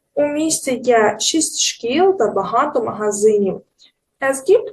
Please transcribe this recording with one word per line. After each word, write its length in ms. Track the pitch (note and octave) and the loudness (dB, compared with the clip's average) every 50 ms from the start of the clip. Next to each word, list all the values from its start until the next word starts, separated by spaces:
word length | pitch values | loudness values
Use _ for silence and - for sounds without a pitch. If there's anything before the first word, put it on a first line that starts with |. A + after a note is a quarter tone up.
| _ _ _ | _ _ _
У 120 | C#4+ D4 | -2 -2
місті 540 | D4 D4 D4+ D#4 D#4+ D#4 - - C#4 B3+ A#3+ B3 | 0 0 -2 -2 -2 -2 -4 -4 -4 -4 -2 2
є 320 | B3+ A#3+ A3+ G#3+ G#3 G#3 - | 2 4 4 4 2 0 -2
шість 400 | - - - D#4+ D#4 - - - | -4 -2 0 0 -2 -2 -2 -4
шкіл 580 | - - - - - A#3 B3+ D#4 F#4 G4 F#4+ - | -4 -4 -4 -6 -6 -2 2 2 4 4 4 2
та 100 | A#3 G3+ | 0 0
багато 540 | - G3 F#3+ - - A#3 C#4+ D4 - C4+ | 0 -2 -4 0 0 0 0 0 -2 -4
магазинів. 800 | A3 A3+ G#3 G3+ G#3+ G#3 G3+ G3+ G#3 A3 G#3+ G#3 G3+ F#3+ - - - _ _ _ _ _ _ _ _ _ _ _ | -4 -4 -6 -4 -4 -4 0 2 2 4 4 4 2 0 -2 -6 -10 _ _ _ _ _ _ _ _ _ _ _
Es 240 | C4+ C4+ C4+ C4+ - - | -4 -4 -4 -2 2 2
gibt 180 | G4 A#4 - - | 2 2 2 -2